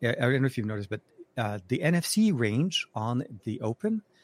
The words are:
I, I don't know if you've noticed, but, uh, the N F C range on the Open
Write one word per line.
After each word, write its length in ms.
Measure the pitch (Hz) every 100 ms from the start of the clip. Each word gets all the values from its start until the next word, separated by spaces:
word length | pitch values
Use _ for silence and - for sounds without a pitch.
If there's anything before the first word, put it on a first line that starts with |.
I, 60 | 117
I 60 |
don't 280 | - 123 131
know 40 | 131
if 120 | 127
you've 80 | 107
noticed, 240 | 104 101
but, 120 | 107 _ - - -
uh, 240 | 107 104 90
the 140 | 123
N 120 | 170
F 100 | 170
C 280 | - 214 214
range 520 | 139 110 113 175 - - 110
on 280 | 110 120 - 101
the 160 | - 104
Open 420 | 110 117 214 220 - _